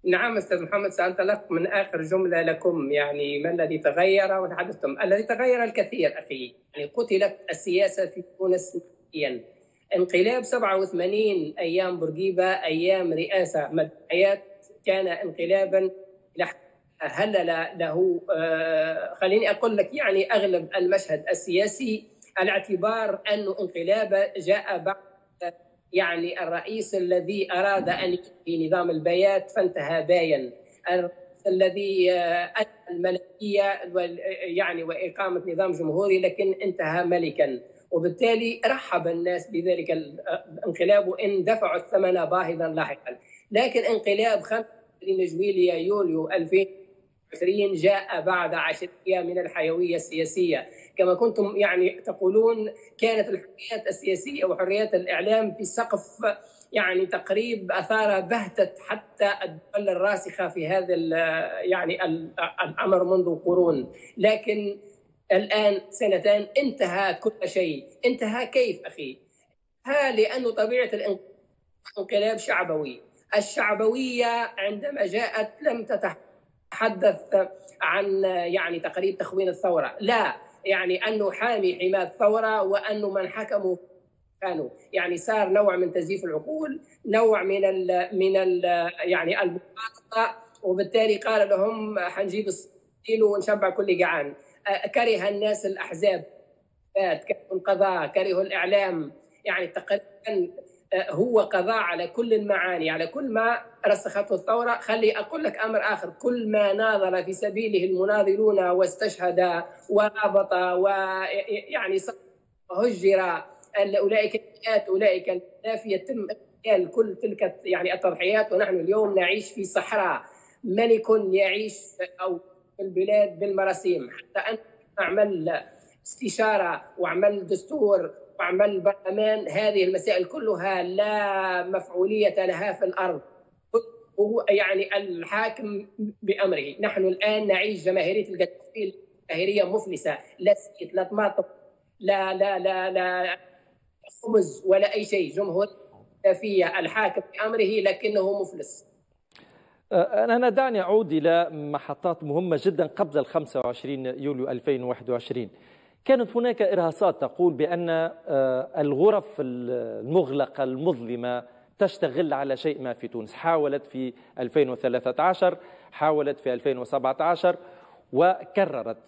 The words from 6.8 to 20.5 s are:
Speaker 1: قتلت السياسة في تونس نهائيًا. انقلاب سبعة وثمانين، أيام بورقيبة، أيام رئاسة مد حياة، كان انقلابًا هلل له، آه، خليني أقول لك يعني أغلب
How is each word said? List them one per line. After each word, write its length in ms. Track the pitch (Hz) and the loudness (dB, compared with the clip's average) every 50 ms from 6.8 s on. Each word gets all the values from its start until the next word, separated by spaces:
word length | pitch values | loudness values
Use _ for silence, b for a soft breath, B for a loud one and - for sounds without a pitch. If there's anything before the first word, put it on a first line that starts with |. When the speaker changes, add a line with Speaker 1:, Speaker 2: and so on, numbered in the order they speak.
| 147 147 _ | -10 -6 _
Speaker 1:
قتلت 440 | 240 233 - 202 190 202 196 196 - - - | -4 -2 0 2 2 2 0 -2 -6 -10 -10
السياسة 560 | 156 - - 196 175 185 202 185 - 202 185 | -10 -8 -4 -2 2 2 2 2 0 -2 -4
في 180 | 170 - 180 175 - - _ | -4 -6 -12 -14 -16 -8 _
تونس 380 | 190 185 185 180 - - - 175 - - _ _ _ _ - | 0 0 0 0 0 -6 -10 -12 -12 -12 _ _ _ _ -6
نهائيًا. 260 | 156 147 135 127 120 - - b b b b b b b b - | -4 -4 -2 -4 -6 -10 -16 b b b b b b b b 0
انقلاب 460 | 180 180 175 - 175 185 220 247 254 | 0 0 2 2 2 4 4 2 0
سبعة 360 | 233 - - 240 220 196 190 190 | -2 -2 -2 0 0 0 0 0
وثمانين، 760 | 190 185 - 170 175 185 202 214 220 214 196 175 156 151 - - | 0 -2 -2 -2 -2 0 0 2 2 2 2 0 -2 -4 -6 -6
أيام 400 | 180 165 170 185 185 180 180 170 | -4 0 0 0 0 0 -2 -2
بورقيبة، 440 | 160 156 151 160 190 190 180 175 185 | -4 -4 -4 -2 -2 -2 2 2 2
أيام 680 | 185 185 185 - 160 160 160 170 185 190 190 180 170 | 2 0 0 -2 -2 -2 0 2 2 2 2 2 0
رئاسة 560 | 160 160 165 - 202 190 175 160 - 160 147 135 | -2 -2 -2 0 0 0 0 0 0 -2 -2 0
مد 180 | 156 165 156 156 - - - _ | 0 -2 -2 -2 -4 -18 -8 _
حياة، 320 | - 180 190 196 202 196 - - - - _ _ - _ _ | 2 4 4 4 2 0 -4 -20 -20 -20 _ _ -20 _ _
كان 200 | 202 190 190 190 180 | 0 0 2 0 -2
انقلابًا 800 | 170 - - 165 160 - 170 170 196 196 196 180 185 190 185 185 185 - - - - _ _ _ _ 160 - - - - - - _ _ _ _ _ _ | -2 -4 -6 -8 -4 -4 0 2 4 2 2 2 2 2 2 0 -4 -8 -20 -20 -20 _ _ _ _ -4 -4 -4 -4 -16 -20 -20 _ _ _ _ _ _
هلل 460 | 156 147 - 170 202 214 208 190 170 170 165 165 165 165 - 175 | -8 -6 -2 0 0 2 2 0 2 2 0 0 -2 -6 -4 -4
له، 420 | 165 160 151 170 185 185 175 175 - - 190 | -4 -2 2 2 2 2 2 -2 -2 -2 -2
آه، 800 | 160 165 165 160 160 160 165 160 156 156 160 160 - - - - | 0 0 0 0 0 0 0 2 2 0 0 -2 -4 -6 -8 -4
خليني 360 | - 190 185 196 220 233 - | 0 0 2 4 4 2 2
أقول 260 | 202 202 - 226 220 | 0 0 0 0 2
لك 180 | 202 185 - - | 2 0 0 0
يعني 380 | 294 285 214 196 190 - - | -2 0 2 2 2 2 2
أغلب 360 | 233 208 196 196 | 2 2 2 2